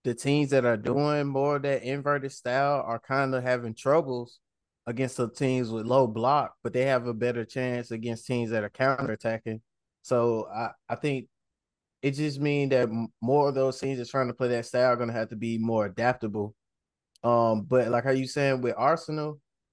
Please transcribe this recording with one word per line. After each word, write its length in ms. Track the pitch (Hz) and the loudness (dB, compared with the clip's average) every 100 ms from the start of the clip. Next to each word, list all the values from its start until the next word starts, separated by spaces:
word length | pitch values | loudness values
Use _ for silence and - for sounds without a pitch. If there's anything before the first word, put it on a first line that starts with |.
the 100 | 127 | -6
teams 360 | 117 139 147 139 | -2 0 2 4
that 140 | 135 | 4
are 120 | 123 110 | 4 2
doing 500 | 123 139 147 147 143 | 0 0 2 0 0
more 300 | 135 143 143 | 0 0 0
of 60 | |
that 200 | 143 131 | 0 -2
inverted 500 | 123 143 139 143 135 | -2 -4 -2 -2 -4
style 500 | - 120 127 143 143 - | -8 -2 0 2 0 -2
are 140 | 117 | -6
kinda 400 | - 135 135 127 | -2 0 2 0
having 340 | 123 123 117 | 0 0 -2
troubles 640 | 113 139 156 139 123 120 - _ _ _ _ - | -2 2 2 2 -4 -8 -16 _ _ _ _ -8
against 300 | 120 131 - | -4 -2 -2
the 120 | 117 | -4
teams 420 | - 135 127 117 | -2 0 0 -2
with 140 | 113 | -4
low 220 | 113 131 123 | 2 4 4
block, 480 | 110 120 147 123 - | 2 2 2 0 -6
but 100 | 120 | -4
they 120 | 123 | 0
have 220 | 135 127 120 | 2 0 -2
a 60 | |
better 320 | 113 120 120 | -2 -2 -2
chance 460 | 110 131 127 123 120 | -6 -4 -4 -4 -6
against 360 | 113 117 113 - | -6 -6 -6 -4
teams 240 | 123 113 | -2 -2
that 140 | 113 | -2
are 60 | 104 | -4
counterattacking. 920 | - 131 135 135 110 113 113 113 110 - _ _ _ | 0 0 2 -2 -4 -4 -4 -6 -8 -12 _ _ _
So 460 | - 123 120 110 - | 0 2 2 0 -2
I, 160 | 107 113 - - | -6 -8 -10 -10
I 60 | |
think 320 | - 151 135 - _ _ _ _ _ _ _ | -4 -2 -4 -6 _ _ _ _ _ _ _
it 120 | 143 | -4
just 280 | 139 151 139 | -2 -4 -2
means 300 | 147 143 139 | 0 0 2
that 180 | 131 120 | 2 2
m-, 200 | 113 113 _ | -2 -6 _
more 280 | 117 143 139 | 2 4 4
of 60 | 135 | 2
those 240 | 135 127 | 0 0
teams 180 | 135 131 | -4 -4
that's 120 | 120 | -4
trying 180 | 135 123 | -2 -2
to 60 | |
play 140 | 120 127 | 0 0
that 160 | 120 113 | 0 -2
style 260 | 127 127 | 2 2
are 40 | 120 | 2
gonna 160 | 117 | 0
have 180 | 117 113 | -4 -4
to 60 | 110 | -6
be 220 | 113 113 | -4 -2
more 260 | 113 113 101 | 0 0 0
adaptable. 680 | 95 120 123 110 107 104 - _ _ _ _ _ _ | 0 0 0 -4 -4 -6 -10 _ _ _ _ _ _
Um, 380 | 120 117 117 110 | 2 4 4 2
but 260 | 98 127 113 | 2 2 2
like 160 | 120 | 2
how 60 | 131 | 2
you 140 | 131 131 | 0 -2
saying 340 | 147 139 131 | 0 0 0
with 140 | 123 107 | -2 0
Arsenal, 640 | 131 165 - 151 151 151 _ _ _ | 2 2 -2 -6 -6 -8 _ _ _